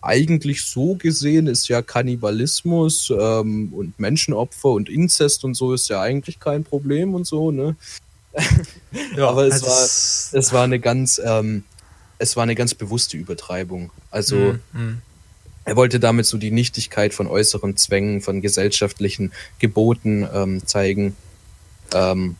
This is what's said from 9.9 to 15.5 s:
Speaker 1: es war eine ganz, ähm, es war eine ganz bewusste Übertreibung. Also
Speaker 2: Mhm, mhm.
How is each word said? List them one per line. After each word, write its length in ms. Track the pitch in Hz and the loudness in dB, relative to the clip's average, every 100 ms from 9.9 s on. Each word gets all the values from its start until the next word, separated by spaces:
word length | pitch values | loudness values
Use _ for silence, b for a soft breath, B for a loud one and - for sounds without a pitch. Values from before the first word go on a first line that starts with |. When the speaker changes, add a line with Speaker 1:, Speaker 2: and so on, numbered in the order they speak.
| - - - - | 2 0 -2 -2
Speaker 1:
es 200 | 135 131 | 0 2
war 100 | 127 | 2
eine 160 | 127 127 | 2 2
ganz, 400 | 120 123 131 - | 0 0 0 0
ähm, 400 | 117 113 107 107 - - b b b b | 0 0 0 -4 -8 -20 b b b b
es 180 | 110 - | -4 0
war 80 | |
eine 120 | 117 117 | 0 2
ganz 180 | 120 | -2
bewusste 440 | - 101 117 - - | -2 -4 -2 -2 -4
Übertreibung. 760 | 90 87 - 90 90 90 87 - - | -8 -10 -8 -8 -6 -8 -12 -14 -10
Also 240 | 107 101 101 | -4 -2 2
Speaker 2:
Mhm, 240 | 101 120 - | 2 0 -8
mhm. 240 | 117 113 117 - - - - - | -8 -6 -8 -14 -20 -20 -20 -20